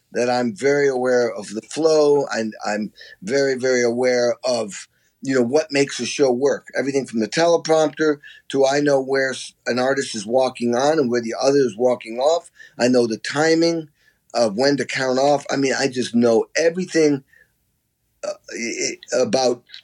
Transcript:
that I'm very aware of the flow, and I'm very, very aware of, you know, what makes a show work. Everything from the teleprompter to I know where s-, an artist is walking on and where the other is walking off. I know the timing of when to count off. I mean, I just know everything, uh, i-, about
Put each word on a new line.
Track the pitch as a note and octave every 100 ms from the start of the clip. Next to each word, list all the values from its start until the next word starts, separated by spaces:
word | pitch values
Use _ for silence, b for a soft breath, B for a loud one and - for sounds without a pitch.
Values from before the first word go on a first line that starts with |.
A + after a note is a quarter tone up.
| _
that | G#2+ B2
I'm | B2 B2 G2
very | C#3 C#3+ C#3
aware | B2+ B2+ B2 A#2
of | G2+ F#2
the | G#2
flow, | - - D#3+ D#3 D3 C#3+ C3+
and | A2+ A2 - G#2
I'm | G#2 G#2 - B B
very, | F#2 C#3 C#3 B2+
very | C3 B2+
aware | A#2+ A#2+ B2+ B2 A#2+ A#2 C3
of, | A#2+ G#2+ - - _ _ _
you | C3+ C3+
know, |
what | A#2+ D3 D#3
makes | C#3 C#3 -
a | A2+
show | - C#3
work. | B2 C#3 G#2 - A#2+
Everything | C3 C3+ A#2+
from | A2+
the | G#2+
teleprompter | - E3+ E3 - A3+ - - D#3 D3 B B B
to | C3+ C3+
I | C#3+
know | D3 C3+
where | C3 C3+ C3+
s-, | A#2+ - - -
an | A#2+
artist | B2+ C3+ C3+ A2+
is | G2+
walking | C3 C3 B2 A#2+
on | A#2+ C#3+ D#3+
and | B2
where | A#2+
the | A2+ A2+
other | C3 C#3+
is | B2 G2+
walking | B2 A#2+ A2+ A#2+
off. | C#3+ E3+ - B B B
I | B2
know | B2+ A#2+
the | A2
timing | - C#3+ D#3+ E3 E3+ E3+ D3+ _ _ _ _
of | A#2 A#2 G2+
when | C#3 C#3
to | A#2
count | C3+ C3 B2+
off. | C#3 C#3+ -
I | C#3
mean, | C3+ A#2+
I | C3+
just | B2+ G#2 A#2
know | A#2+ A2+ - -
everything, | E3 F3 F3 D#3+ D3+ C#3 - b b b _ _ _ _ _ _
uh, | G2+ - -
i-, | A2+ A2+ - C3 - - B2
about | A#2+ C3 B2+ B2 _ -